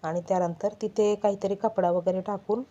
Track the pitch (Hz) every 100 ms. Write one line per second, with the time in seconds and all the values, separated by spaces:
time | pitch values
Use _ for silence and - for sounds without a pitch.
0 | 160 170 170 185 175 165 202 208 214 208
1 | 208 208 208 196 196 196 220 220 180 175
2 | 175 185 185 202 - 220 262